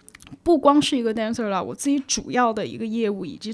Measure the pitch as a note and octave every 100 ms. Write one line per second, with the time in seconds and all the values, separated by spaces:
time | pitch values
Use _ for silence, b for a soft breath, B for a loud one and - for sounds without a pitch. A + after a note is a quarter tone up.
0 | _ - - - - D#4 C#4 D4 C#4+ C4+
1 | A3+ A3 A3 A#3 G#3+ F#3+ F3 - C#4 C#4+
2 | - - - B3 A#3+ G#3+ C#3 A2+ A3 A3+
3 | G#3+ G3 F#3 - G#3